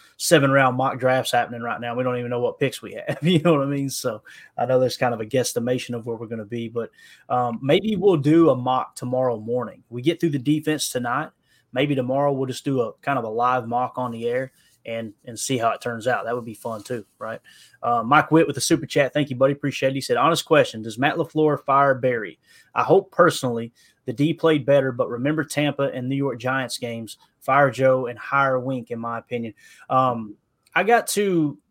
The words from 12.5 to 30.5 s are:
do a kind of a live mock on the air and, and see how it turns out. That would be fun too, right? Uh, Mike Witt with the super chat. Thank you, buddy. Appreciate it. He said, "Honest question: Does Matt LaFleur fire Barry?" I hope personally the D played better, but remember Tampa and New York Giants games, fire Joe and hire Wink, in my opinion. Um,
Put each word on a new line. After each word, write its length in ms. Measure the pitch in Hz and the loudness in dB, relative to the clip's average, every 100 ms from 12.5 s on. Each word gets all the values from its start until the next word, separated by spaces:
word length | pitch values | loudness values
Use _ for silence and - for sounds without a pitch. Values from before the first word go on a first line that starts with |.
| 120 | -6
do 160 | 143 131 | -2 0
a 140 | 113 | -2
kind 220 | - 147 135 | -4 -4 -2
of 60 | |
a 40 | 113 | -2
live 400 | 110 123 127 113 | 0 2 0 0
mock 240 | 135 127 - | -2 -2 -4
on 140 | 123 | -6
the 160 | 117 117 | -4 -4
air 240 | 123 131 _ _ _ 117 | -4 -6 _ _ _ -10
and, 260 | 113 110 - - | -8 -8 -12 -16
and 120 | 110 | -8
see 200 | - 127 | -4 0
how 100 | 113 | 0
it 120 | 98 | 0
turns 240 | 120 117 117 | -4 -4 -2
out. 180 | 113 | -2
That 100 | 110 | -2
would 120 | 123 117 | -6 -8
be 80 | |
fun 280 | 107 120 110 | -10 -8 -8
too, 220 | 98 120 - - | -8 -8 -10 -14
right? 220 | 110 113 _ - - _ | -12 -12 _ -20 -20 _
Uh, 200 | 120 120 | -2 0
Mike 280 | 110 151 - | 4 4 6
Witt 160 | 160 147 | 4 4
with 80 | |
the 60 | 131 | 0
super 240 | - 160 156 | 0 0 0
chat. 260 | 156 131 | 0 2
Thank 160 | 151 139 | 0 -2
you, 80 | 123 | 2
buddy. 160 | 135 | 2
Appreciate 380 | 143 143 - 135 | 2 -4 0 -2
it. 40 | |
He 60 | 135 | 0
said, 160 | - 120 | -2 2
"Honest 300 | 143 165 - | 2 2 4
question: 340 | 151 123 113 | 4 4 0
Does 180 | 110 107 | -8 0
Matt 180 | 143 165 | 0 0
LaFleur 460 | - 156 156 143 | -2 2 2 2
fire 300 | - 139 139 | 2 4 4
Barry?" 440 | 123 127 117 95 - _ _ _ | 4 0 -2 -6 -14 _ _ _
I 100 | - | -2
hope 280 | 113 190 - | 4 4 2
personally 640 | - 175 - 127 - - _ _ _ - | 4 4 4 -2 -4 -8 _ _ _ -8
the 60 | |
D 180 | 113 156 | 0 0
played 320 | 151 160 151 | 2 2 2
better, 260 | 123 139 135 | 4 4 2
but 200 | 123 123 | -2 -4
remember 340 | 120 139 156 | -2 -2 -2
Tampa 460 | 151 147 147 143 139 | -2 -2 -2 0 -4
and 160 | 131 123 | -4 -4
New 80 | 139 | -2
York 220 | 139 120 | -2 -4
Giants 400 | 127 131 123 - | -2 -2 -4 -6
games, 400 | 117 113 110 - _ _ | -8 -8 -12 -16 _ _
fire 300 | - 135 139 | 2 4 4
Joe 360 | 120 131 131 123 | 4 2 2 -2
and 120 | 113 | -8
hire 400 | - 139 135 127 | -2 0 2 0
Wink, 320 | 127 127 113 | -2 -6 -6
in 80 | 117 | -8
my 200 | 117 113 | -6 -8
opinion. 340 | - 123 113 - - - - | -6 -6 -6 -12 -20 -16 0
Um, 440 | 131 127 117 104 - _ | 2 2 0 -8 -14 _